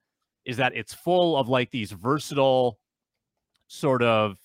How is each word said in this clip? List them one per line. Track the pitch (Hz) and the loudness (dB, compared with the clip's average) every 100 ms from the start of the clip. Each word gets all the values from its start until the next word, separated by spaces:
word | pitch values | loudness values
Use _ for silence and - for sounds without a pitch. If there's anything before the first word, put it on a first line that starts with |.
| _ _ _ _ | _ _ _ _
is | - 120 | -10 -2
that | 127 | -2
it's | 120 110 | -2 -12
full | - - 180 175 147 | -8 -2 2 2 2
of, | 120 | 0
like, | 127 123 | 0 -2
these | 131 104 | -4 -8
versatile | 98 107 147 - 143 135 131 123 110 _ _ _ _ _ _ _ _ _ | -6 -4 -4 -2 0 2 2 0 -4 _ _ _ _ _ _ _ _ _
sort | - 151 127 | -6 0 2
of | 120 110 107 95 | 4 2 0 -4